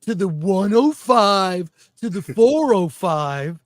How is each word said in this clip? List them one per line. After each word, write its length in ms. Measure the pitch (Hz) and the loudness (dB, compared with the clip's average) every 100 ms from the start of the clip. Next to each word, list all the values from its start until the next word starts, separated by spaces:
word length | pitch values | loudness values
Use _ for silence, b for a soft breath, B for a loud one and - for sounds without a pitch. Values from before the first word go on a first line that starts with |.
to 120 | - | -6
the 140 | 214 190 | -4 -2
one 460 | 156 170 190 202 | -4 -2 -2 2
oh 180 | 220 285 | 2 2
five 760 | 302 - 240 202 202 190 180 170 b b _ | 0 2 2 4 2 0 -4 -8 b b _
to 100 | 233 | -8
the 120 | 185 | -8
four 520 | 156 143 226 302 302 | -8 2 2 4 2
oh 140 | 214 175 | 2 0
five. 720 | - 185 156 147 139 143 165 | -4 -4 -2 -2 -6 -8 -10